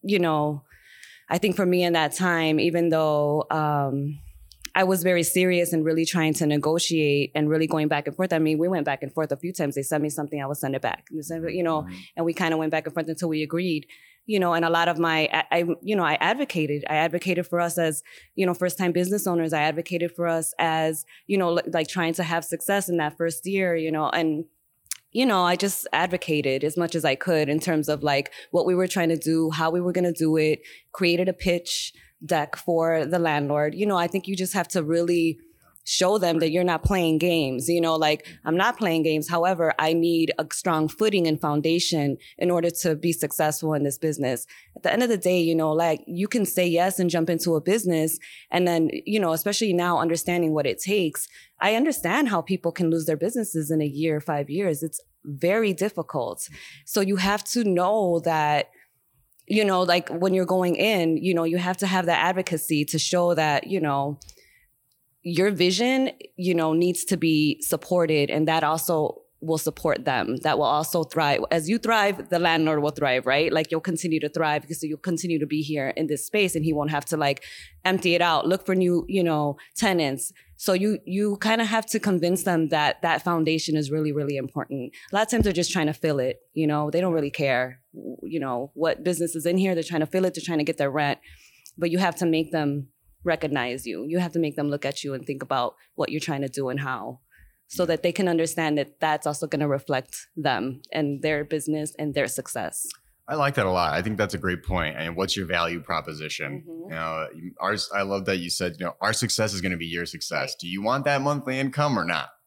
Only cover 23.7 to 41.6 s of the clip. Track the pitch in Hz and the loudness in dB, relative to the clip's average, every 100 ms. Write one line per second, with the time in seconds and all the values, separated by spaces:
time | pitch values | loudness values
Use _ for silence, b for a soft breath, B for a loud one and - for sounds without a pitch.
23.7 | 170 160 156 151 - 160 151 165 _ _ | 0 0 0 0 0 0 -2 -6 _ _
24.7 | _ _ - _ 220 262 196 175 180 196 | _ _ -14 _ 0 2 4 2 2 0
25.7 | - - 151 180 175 - 151 139 131 147 | -4 -2 0 0 -2 0 0 0 0 -2
26.7 | 165 170 165 151 135 - 160 143 151 170 | -2 -2 0 0 0 2 2 2 0 0
27.7 | 156 147 151 147 139 143 B B 175 175 | 0 0 0 0 0 -2 B B 0 2
28.7 | 180 185 190 165 165 160 160 160 156 165 | 2 2 2 2 0 0 0 0 0 0
29.7 | 175 180 180 180 165 160 156 156 147 B | 0 0 2 0 2 2 4 4 0 B
30.7 | B B - 180 170 185 185 185 175 170 | B B 0 2 4 2 0 0 0 -2
31.7 | - - b b b 156 165 147 - - | -6 -8 b b b -2 0 0 -6 0
32.7 | 165 165 165 147 175 165 147 143 147 151 | 2 2 2 0 0 2 2 2 2 0
33.7 | 165 208 185 170 196 185 190 185 196 170 | 0 0 2 0 -2 -4 -4 -2 -2 -2
34.7 | 185 151 170 170 175 165 156 B B B | -2 0 0 2 2 2 -2 B B B
35.7 | B - - 185 208 180 160 160 165 180 | B -6 0 2 4 2 2 2 2 2
36.7 | 160 - 196 165 156 175 165 139 127 170 | 2 2 2 2 2 2 2 0 -2 0
37.7 | 170 165 160 156 151 B B - 170 208 | 2 2 2 2 0 B B -2 2 2
38.7 | 247 208 165 156 156 151 170 175 180 160 | 2 0 2 2 0 0 0 2 2 2
39.7 | - 160 165 170 165 160 - 151 - 190 | 2 2 2 2 2 2 0 -4 -2 0
40.7 | 160 156 - 214 202 165 156 151 147 | 0 0 0 0 2 2 0 0 0